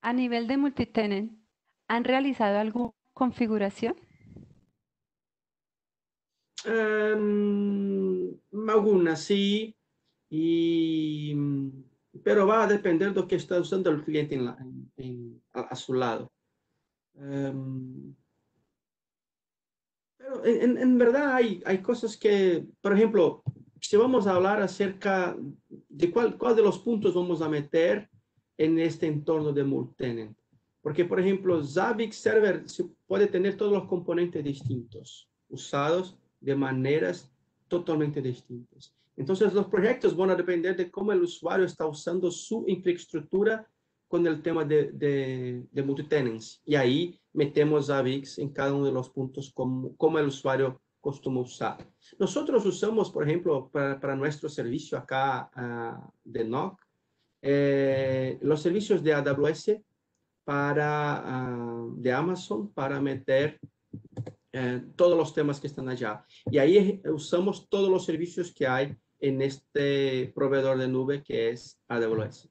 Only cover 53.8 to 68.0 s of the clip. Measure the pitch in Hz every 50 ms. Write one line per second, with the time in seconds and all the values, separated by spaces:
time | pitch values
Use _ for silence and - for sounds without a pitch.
53.8 | 139 139 139 135 135 139 135 135 135 151 147 147 - 156 147 - 127 117 120 151
54.8 | 147 - - 131 - - 131 131 135 135 127 123 131 - _ 131 123 120 120 117
55.8 | 117 117 - 123 - - _ _ _ - 113 - 113 110 117 135 170 190 190 _
56.8 | _ _ _ _ _ _ _ _ _ _ _ _ - 139 139 143 143 139 139 139
57.8 | 139 135 135 135 135 131 131 131 131 131 - - - 143 156 151 - 175 170 214
58.8 | 202 - 214 175 147 156 151 143 135 147 143 139 143 147 165 147 - - 208 214
59.8 | - _ _ _ _ _ _ _ _ _ _ _ _ - 143 143 143 143 147 151
60.8 | 147 147 151 151 147 147 143 - - - 127 127 127 123 123 120 120 117 117 117
61.8 | 117 117 123 - 120 127 123 135 156 175 180 175 - - 208 214 208 208 _ -
62.8 | 139 135 143 139 139 139 135 - - - 135 135 139 151 147 - - - _ _
63.8 | _ _ - 107 - - - - 117 - - _ _ _ - 131 131 123 123 123
64.8 | - - - - 180 175 170 165 156 151 - - 151 143 139 143 - 147 143 -
65.8 | 135 131 127 123 127 107 107 - - _ _ - _ - 113 143 135 151 185 208
66.8 | 196 185 202 - - 151 156 147 147 - - 175 185 202 190 - - _ - 202
67.8 | 196 196 185 180